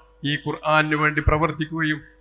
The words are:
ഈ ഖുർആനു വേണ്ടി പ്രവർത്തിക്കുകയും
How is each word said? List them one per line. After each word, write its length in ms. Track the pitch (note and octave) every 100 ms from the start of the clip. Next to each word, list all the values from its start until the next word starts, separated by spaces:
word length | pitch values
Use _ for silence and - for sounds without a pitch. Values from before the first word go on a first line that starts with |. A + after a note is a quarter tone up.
| _ _
ഈ 100 | C#3+ D3
ഖുർആനു 600 | D3+ D3+ D#3 D#3 D3+ D3+
വേണ്ടി 240 | D3+ D3+
പ്രവർത്തിക്കുകയും 800 | D#3 D3+ E3 D3 D#3 D#3+ D#3 D3 - _